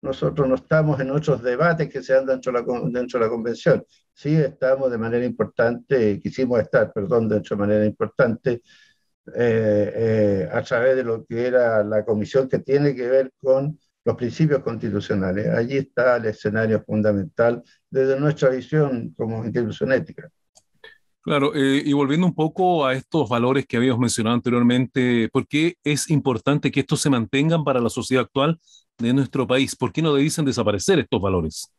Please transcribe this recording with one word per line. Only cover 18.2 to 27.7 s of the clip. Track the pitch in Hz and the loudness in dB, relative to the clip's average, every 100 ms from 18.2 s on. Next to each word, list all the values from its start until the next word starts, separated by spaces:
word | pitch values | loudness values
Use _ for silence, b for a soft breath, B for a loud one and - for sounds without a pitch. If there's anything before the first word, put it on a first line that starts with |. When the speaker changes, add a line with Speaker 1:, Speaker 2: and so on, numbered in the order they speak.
Speaker 1:
nuestra | 151 151 135 | 0 2 0
visión | 131 120 156 143 123 117 - | 0 -2 0 2 0 -6 -6
como | 113 113 | -6 -4
institución | 110 123 113 - 120 | -4 -2 -4 -4 0
ética. | 131 - - - _ _ _ _ _ B B _ _ | 0 -2 -14 -20 _ _ _ _ _ B B _ _
Speaker 2:
Claro, | - 147 143 156 | -2 0 0 0
eh, | 135 139 | 2 2
y | 147 | 2
volviendo | 143 139 147 | 0 2 2
un | 185 - | 0 0
poco | 156 156 185 170 135 | -2 0 0 2 0
a | |
estos | 131 - 165 117 | -2 -2 -2 0
valores | 120 123 135 135 | 2 2 0 0
que | 117 | 0
habíamos | 127 117 | 0 2
mencionado | 120 - 110 120 | 0 0 0 0
anteriormente, | 123 120 120 123 127 - 123 120 110 | 0 2 2 2 0 0 0 2 0
¿por | 135 110 | -2 -2
qué | 143 165 - | -2 -2 -2
es | - 143 - | -4 -2 0
importante | 151 139 117 - 143 135 | 0 0 -2 0 0 0
que | 127 | -2
estos | 131 147 | -2 -2
se | 156 | 0
mantengan | 131 110 135 156 165 | 0 0 0 0 0
para | 147 | 0